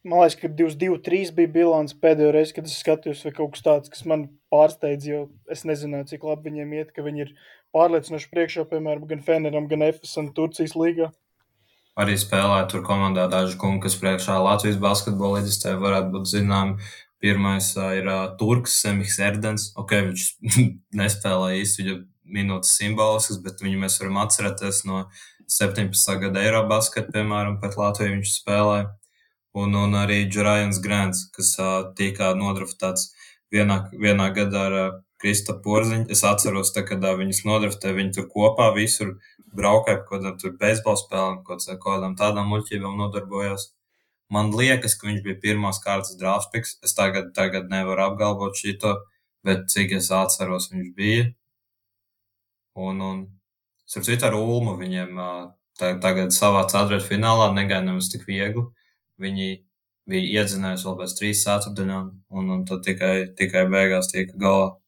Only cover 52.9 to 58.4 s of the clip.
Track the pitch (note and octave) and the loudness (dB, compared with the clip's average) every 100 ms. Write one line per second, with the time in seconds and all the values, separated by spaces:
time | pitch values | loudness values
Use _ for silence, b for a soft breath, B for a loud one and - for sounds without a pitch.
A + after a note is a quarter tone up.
52.9 | G2 F#2+ F#2+ F#2+ G2 _ _ _ _ _ | -6 -6 -8 -12 -20 _ _ _ _ _
53.9 | - G2 B2 B2 G#2+ A2+ A#2+ A#2 F#2 F#2 | -6 -2 0 0 0 0 0 -2 -4 -6
54.9 | F#2 F2+ F2+ F2+ F2+ F2+ _ _ - F#2 | -6 -6 -10 -10 -10 -14 _ _ -4 -2
55.9 | F2+ F#2+ F#2 F#2 - G#2 G2 F#2+ G2+ G2+ | 0 0 0 0 2 4 4 2 2 2
56.9 | G2+ F#2+ G2+ A2+ A2+ G#2+ G2 G2 F#2+ F#2+ | 0 0 0 4 4 4 4 0 0 0
57.9 | F#2 F#2 - - G2 | -2 -4 -6 -6 -4